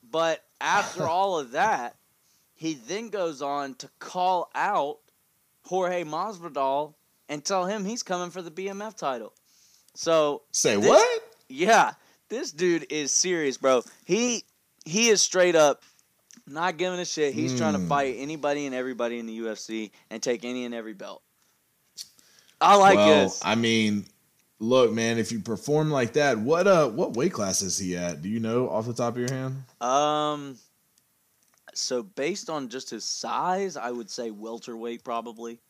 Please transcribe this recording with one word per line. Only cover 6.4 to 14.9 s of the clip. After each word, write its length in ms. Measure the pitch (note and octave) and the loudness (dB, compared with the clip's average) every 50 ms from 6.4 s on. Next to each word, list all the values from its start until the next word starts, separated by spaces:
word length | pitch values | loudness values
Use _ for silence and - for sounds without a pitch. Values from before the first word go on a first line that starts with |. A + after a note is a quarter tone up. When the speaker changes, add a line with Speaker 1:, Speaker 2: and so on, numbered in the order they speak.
| E3+ E3+ C#3 C#3+ C3+ C3+ C3+ C#3+ D3+ D3+ D#3 _ _ _ _ _ _ | -12 -8 -4 -2 0 0 0 0 -2 -4 -8 _ _ _ _ _ _
Speaker 1:
and 160 | _ D3 D3+ C#3+ | _ -10 -8 -4
tell 220 | - G3+ F#3+ F3+ | -2 -2 0 0
him 220 | F3+ G#3 A3 G3 | 0 -2 -4 -4
he's 160 | F#3+ A#3 A#3+ - | -6 -6 -6 -6
coming 260 | - F#3+ F3+ F3+ F3 | -4 -4 -4 -4 -6
for 120 | D#3 F#3 F3+ | -8 -12 -14
the 80 | E3 | -12
B 180 | D3+ F3+ F#3+ G3 | -10 -8 -8 -8
M 140 | G3 G3 G#3 | -8 -8 -12
F 140 | A3 G#3 | -12 -12
title. 360 | - - C#3+ C3 A#2+ A2 - _ _ _ _ _ _ _ _ _ _ _ _ _ | -6 -6 -4 -4 -4 -8 -14 _ _ _ _ _ _ _ _ _ _ _ _ _
So 480 | - - E3+ E3 D#3+ D3+ D3 C#3+ - _ _ - | -6 0 2 4 4 4 4 0 -2 _ _ -4
Speaker 2:
Say 240 | - - C#3 A2+ | 0 2 4 4
Speaker 1:
this 100 | G2+ - | 6 6
Speaker 2:
what? 360 | - A#3+ D#4 A4 B4 A#4+ A4+ - - - _ _ _ | 8 8 8 8 6 2 -2 -6 -10 -20 _ _ _
Speaker 1:
Yeah, 440 | - - D#3+ G3+ A3+ G3+ D#3 A2 F#2+ _ _ _ _ _ _ _ | -6 -2 4 6 6 6 6 4 0 _ _ _ _ _ _ _
this 240 | - A#3+ E4 C4+ D#3 | -8 -8 -8 -10 -6
dude 340 | D3 F3 F3+ E3+ E3 D3 - | -2 0 2 2 0 -2 -4
is 220 | D3 D3+ D3 C3 - | -6 -4 -2 0 0
serious, 440 | - - F#3 F3+ E3+ D#3 C#3 B2 | 0 0 0 0 0 0 -2 -2
bro. 260 | - - C3+ C3 B2 - - - _ _ | 2 2 4 4 4 2 -2 -18 _ _
He, 400 | - F3 G#3+ A#3+ B3 A#3+ G3+ - _ _ _ _ _ _ _ _ | -2 0 0 2 0 -2 -4 -8 _ _ _ _ _ _ _ _
he 240 | D#3 | -4